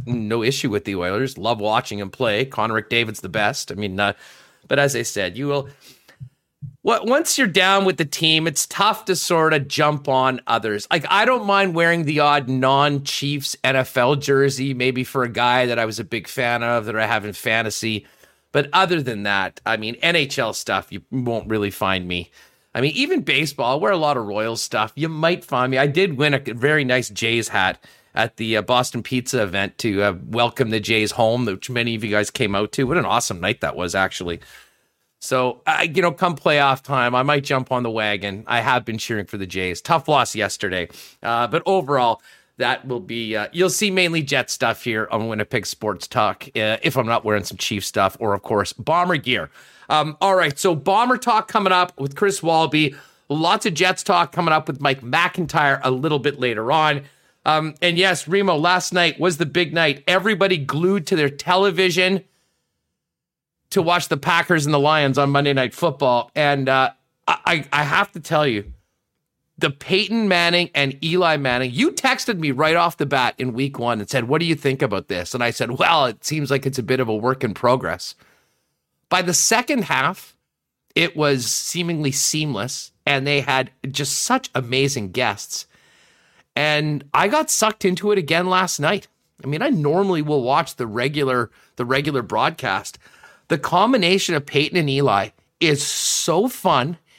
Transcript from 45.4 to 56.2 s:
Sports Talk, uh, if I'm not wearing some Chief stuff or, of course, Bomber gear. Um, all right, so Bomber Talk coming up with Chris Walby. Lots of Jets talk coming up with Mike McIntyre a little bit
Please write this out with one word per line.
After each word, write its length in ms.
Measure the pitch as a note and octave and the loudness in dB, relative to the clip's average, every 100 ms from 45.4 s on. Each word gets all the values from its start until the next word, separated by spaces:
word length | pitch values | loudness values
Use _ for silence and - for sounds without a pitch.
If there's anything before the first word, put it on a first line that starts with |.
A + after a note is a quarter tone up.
| G#2 A#2 | -4 -4
Sports 440 | F#2 - G#2+ F#2+ - | -6 -6 -6 -6 -4
Talk, 360 | B2 G#2 - - A#2 | 0 0 -2 -8 -2
uh, 220 | G#2+ A2 | -2 0
if 140 | D#3+ C3+ | 0 0
I'm 100 | A2+ | 0
not 180 | A#2 | 0
wearing 200 | G#2+ G#2 | 0 -2
some 120 | G2 F#2+ | -2 -8
Chief 280 | - G#2 | -6 -4
stuff 320 | - G#2 F#2+ - | -4 0 0 0
or, 160 | G#2+ | -2
of 80 | G2+ | -2
course, 300 | - G#2+ F#2+ | 0 0 0
Bomber 440 | - C3 E3+ F3+ D#3+ | -4 -2 0 0 -2
gear. 320 | B2+ A2+ D2+ - - - - | -2 -4 -4 -14 -20 -18 -2
Um, 280 | D3+ D#3 D3+ | 0 0 0
all 140 | G3 | 2
right, 240 | F#3 D#3 C#3 | 4 2 0
so 160 | F#3+ | 0
Bomber 440 | D#3+ F3 G3+ B3 B3 | 2 2 2 2 0
Talk 300 | A#3+ A3 - | 2 0 0
coming 240 | A3 F#3+ | 0 2
up 260 | F3+ F3+ - | 2 2 -2
with 160 | C#3 C#3+ | -8 0
Chris 260 | G3+ F#3+ | 0 0
Walby. 520 | D#3+ D#3+ D#3 D3+ D3+ - - _ - | 2 2 4 2 0 -2 -20 _ -6
Lots 380 | D3+ E3 G#3+ A3 | -2 2 2 0
of 80 | |
Jets 280 | D#3+ F#3 F#3 | 2 0 0
talk 300 | - F3 D#3+ | 0 2 2
coming 200 | F3+ E3+ | 0 2
up 140 | D#3 D3+ | 2 0
with 140 | C3+ | -2
Mike 220 | C#3+ C3+ | -2 -2
McIntyre 800 | A#2+ D#3 F3 - D#3+ D#3+ C#3+ C3+ | -2 0 0 -2 -2 2 2 2
a 60 | B2+ | 0
little 280 | B2+ D#3 | 0 0
bit 220 | D3 | 0